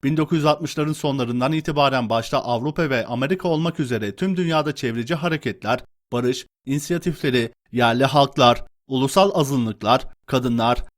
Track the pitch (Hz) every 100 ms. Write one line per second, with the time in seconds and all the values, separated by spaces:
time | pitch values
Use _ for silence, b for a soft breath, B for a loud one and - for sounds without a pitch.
0 | 135 156 151 165 151 151 151 - 151 151
1 | 151 135 120 120 127 156 151 147 139 131
2 | 117 113 113 139 - 120 131 151 160 131
3 | 107 120 135 185 180 160 170 165 139 117
4 | 104 101 185 180 175 156 151 143 127 117
5 | 117 165 170 160 127 98 104 123 - _
6 | _ 120 123 131 - _ - 143 143 170
7 | 175 156 147 127 113 _ _ 117 120 120
8 | 135 143 139 - 123 120 - _ _ 131
9 | 135 196 196 185 139 139 113 107 104 131
10 | - - _ 135 123 117 113 123 -